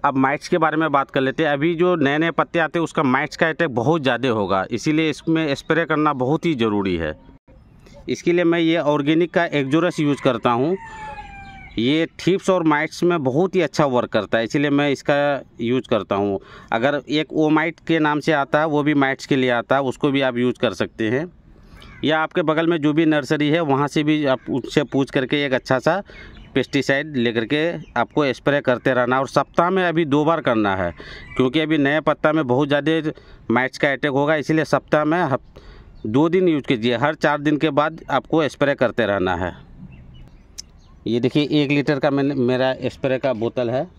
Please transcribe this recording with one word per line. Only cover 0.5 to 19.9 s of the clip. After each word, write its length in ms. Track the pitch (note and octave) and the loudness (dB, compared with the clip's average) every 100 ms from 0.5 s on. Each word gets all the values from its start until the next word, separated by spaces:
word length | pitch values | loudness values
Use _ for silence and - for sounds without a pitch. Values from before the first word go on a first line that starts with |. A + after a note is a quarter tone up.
| F3 | 0
बारे 200 | D#3+ D3+ | 0 0
में 140 | D#3+ | 0
बात 200 | C#3 C3+ | 0 0
कर 100 | C#3+ | -2
लेते 220 | C3 B2+ | -2 0
हैं। 80 | D#3 | -2
अभी 220 | C#3+ D#3+ E3 | 0 -2 0
जो 200 | F3+ F3 | 0 2
नए 200 | C#3 D3+ | 0 0
नए 140 | E3 | 0
पत्ते 280 | D#3+ D3 E3+ | -2 -2 -2
आते 200 | D#3 E3+ | -2 -2
हैं 40 | |
उसका 200 | D#3+ - C#3+ | -4 0 2
माइट्स 320 | C3 D3+ - | 0 -2 -2
का 100 | E3 | -2
अटैक 260 | D#3 E3 A#2+ | 0 -2 0
बहुत 260 | A#2 E3+ | 0 0
ज़्यादा 280 | C3+ A#2+ C3 | 0 0 0
होगा, 360 | A2 F#2+ F#2+ F#2+ | 0 0 0 -2
इसीलिए 380 | A#2 D#3 D#3 D#3+ | -4 -2 0 0
इसमें 440 | C#3 - D#3+ D#3 C#3 | -4 -2 -2 0 -4
स्प्रे 300 | - D#3+ D#3+ | -2 -2 0
करना 280 | D#3 D3+ C#3 | 0 0 0
बहुत 300 | B2+ D#3 E3+ | 0 0 0
ही 80 | C#3 | 0
ज़रूरी 400 | A2+ G#2 G2 F2 | 0 2 0 -2
है। 160 | D#2+ D2+ - - _ - - - - - - | -4 -8 -16 -20 _ -20 -20 -20 -20 -16 -8
इसके 240 | B2+ - | -4 0
लिए 100 | F3 E3+ | 2 2
मैं 140 | E3+ | 2
ये 180 | E3 E3+ | 2 2
ऑर्गेनिक 540 | C#3+ D3 C#3+ D#3+ F3 | 0 0 2 2 2
का 120 | F#3 E3+ | 0 0
एक्जोरस 520 | C#3+ C3 D#3 E3+ D#3+ | -2 0 0 0 0
यूज़ 220 | D3 C3+ | 0 2
करता 300 | C3+ A#2 B2 | 0 2 0
हूँ। 240 | A#2+ C#3+ F#3+ - - - - - - - - - - | 2 0 -2 -8 -14 -14 -14 -16 -18 -20 -20 -12 -4
ये 280 | A#2 D#3 E3 - | 0 0 -2 -4
थ्रिप्स 320 | - F#3 - | -2 0 0
और 140 | F#3 D#3+ | 0 2
माइट्स 380 | D3 D#3 - | 0 -2 -2
में 200 | F3 F3 | 0 2
बहुत 320 | C3 C3 F#3+ F3 | 0 0 0 0
ही 60 | |
अच्छा 240 | D#3 - D3 | 0 2 2
वर्क 220 | B2 A2 | 2 0
करता 280 | A2+ F#2+ A2+ | -2 0 -2
है, 60 | |
इसीलिए 260 | A2+ D3 C#3+ | 0 -2 0
मैं 180 | C#3+ C#3+ | 0 0
इसका 240 | C3 - C#3+ C#3+ C3+ - - | -2 0 0 0 -2 -8 -8
यूज़ 260 | A#2 B2+ - | -2 -2 0
करता 260 | A2 F#2 G2 | -2 0 -2
हूँ। 240 | G2+ G2 - - - | 0 -4 -8 -20 -6
अगर 300 | A2+ B2+ D3 - | -2 0 -2 -2
एक 240 | D3+ D#3 - | -4 -2 0
ओमाइट 440 | D#3 D#3 D#3+ D#3+ - | 2 2 0 -6 -2
के 120 | E3 | 0
नाम 200 | D3+ D3 | 2 0
से 120 | D3+ | 0
आता 260 | D3+ C#3 D3+ | 0 2 0
है, 60 | D#3+ | 2
वो 160 | D3 | 0
भी 100 | D3 D3 | 2 2
माइट्स 300 | C3+ C3 - | 0 -2 -2
के 100 | C#3 | 0
लिए 140 | B2+ | 2
आता 240 | A#2+ A2 C3+ | 0 0 0
है, 60 | |
उसको 280 | C3+ | 0